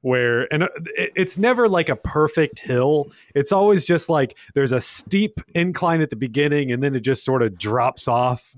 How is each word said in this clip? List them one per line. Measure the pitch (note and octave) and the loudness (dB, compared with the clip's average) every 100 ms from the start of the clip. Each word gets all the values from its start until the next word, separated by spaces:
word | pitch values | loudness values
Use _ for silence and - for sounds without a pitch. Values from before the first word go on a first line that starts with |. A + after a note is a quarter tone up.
where, | C3 B2+ A#2+ A#2+ - | 0 0 2 0 -2
and, | D3+ | -2
uh, | F#3 - E3 - | -2 -4 -10 -6
it, | F3 | -6
it's | - F#3 F3+ | -2 -4 0
never, | A3 B3 A#3 | 0 2 2
like, | F3+ D#3+ | 2 0
a | C3+ | -4
perfect | - D3+ D3+ - D3+ - | -4 0 0 2 -2 -2
hill. | - B2 C3 D3+ C#3+ - _ | -2 0 2 2 -2 -12 _
It's | C#3+ C#3 | -2 2
always | G3 G#3 G3 | 4 4 4
just, | - E3+ - | 2 -2 2
like, | D#3+ C3+ - - | 0 0 -4 -6
there's | - C3+ | -2 0
a | - | 0
steep | - - - G3 G#3 - - | -2 -8 -2 0 0 -4 -6
incline | E3+ F3 E3+ F3 E3 | -4 -2 -2 0 0
at | D3+ | 0
the | A2 | -4
beginning | B2+ A#2 D3 D3 C3+ | -4 0 0 0 0
and | A#2+ | -2
then | C#3 C3 | 0 -2
it | |
just | A2+ C3 | -2 -2
sort | - C3 | 0 0
of | A#2 F2+ | 0 -2
drops | G#2 A#2+ A#2+ - - | -2 0 0 -2 -2
off | A#2+ B2 B2 - | 0 0 -2 -8